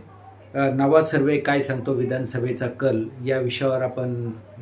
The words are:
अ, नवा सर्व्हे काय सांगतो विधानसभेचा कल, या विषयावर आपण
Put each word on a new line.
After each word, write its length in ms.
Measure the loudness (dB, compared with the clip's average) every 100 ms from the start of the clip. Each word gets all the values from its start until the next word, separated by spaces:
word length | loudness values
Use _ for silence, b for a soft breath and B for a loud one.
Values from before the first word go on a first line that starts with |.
| -10 -20 -20 -20 -8 0
अ, 140 | 0
नवा 320 | 2 6 6
सर्व्हे 380 | 6 2 2 2
काय 220 | 2 0
सांगतो 320 | 0 -4 -2
विधानसभेचा 760 | -2 0 -2 -4 -4 -2 -2 -4
कल, 360 | 0 0 0 -2 -6 -2
या 140 | 0
विषयावर 420 | 0 0 0 0
आपण 500 | -2 -2 -4 -4 -6 -8 -14 -10